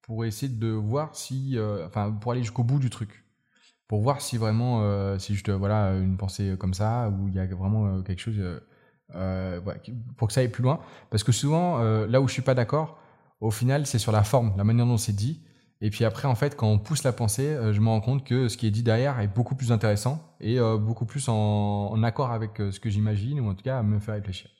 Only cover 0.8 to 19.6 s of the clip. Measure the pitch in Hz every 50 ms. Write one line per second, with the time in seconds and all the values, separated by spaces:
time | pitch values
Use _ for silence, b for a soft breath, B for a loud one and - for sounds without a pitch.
0.8 | 107 104 117 143 156 151 - - - - 131 135 135 135 131 117 107 104 104 98
1.8 | 80 85 - 110 104 104 110 104 104 123 120 127 123 110 - - 120 117 135 147
2.8 | 131 120 - - 113 104 - - _ _ _ b b b b b b b b b
3.8 | b _ 110 104 104 131 143 - - - - 117 113 110 107 113 120 127 123 113
4.8 | 107 101 101 101 98 98 98 95 95 - 101 98 - - 101 95 98 98 104 110
5.8 | 104 95 95 95 92 95 92 92 98 95 - - 101 98 95 95 - 92 92 92
6.8 | 107 107 117 120 120 107 101 95 98 98 92 95 92 92 92 90 92 95 107 110
7.8 | 107 101 95 95 92 - 95 90 - 113 110 104 95 90 85 67 - b b b
8.8 | b b b b b _ - 87 95 95 92 92 92 92 90 87 87 101 - -
9.8 | - - 120 120 113 123 - - 120 107 - 135 127 120 104 - 123 127 147 165
10.8 | B B B B B B - 107 - - 120 - - 139 151 165 180 180 170 123
11.8 | 117 110 110 110 107 104 117 131 139 127 - - 127 - 131 127 120 107 - 151
12.8 | 156 151 - B B B B B B B B B 104 113 104 - 123 127 135 147
13.8 | 151 135 - 117 104 - 107 107 104 107 - 131 120 110 95 98 101 107 113 120
14.8 | 120 120 123 107 - - 104 101 104 127 160 - B B B B B B B _
15.8 | 104 107 104 - 113 110 107 - - 143 123 110 - 143 139 - 117 107 107 101
16.8 | 104 - 160 135 - 131 113 - 120 107 - - 135 147 156 143 113 107 107 104
17.8 | 107 113 113 110 107 117 131 139 135 - 123 127 131 117 104 - - 110 104 110
18.8 | 120 117 110 113 127 143 139 120 101 101 98 113 123 - 139 131